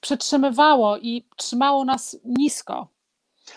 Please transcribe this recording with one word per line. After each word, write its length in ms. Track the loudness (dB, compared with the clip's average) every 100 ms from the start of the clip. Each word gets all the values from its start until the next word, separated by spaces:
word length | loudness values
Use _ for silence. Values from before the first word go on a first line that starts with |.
przetrzymywało 960 | -6 -6 -2 0 2 4 4 6 4 0
i 300 | -4 -8 -10 -12
trzymało 480 | -6 0 2 2
nas 320 | 0 -4 -8 -14
nisko. 640 | -4 0 0 -2 -10 -10 -12 _ _ _ _ _ -20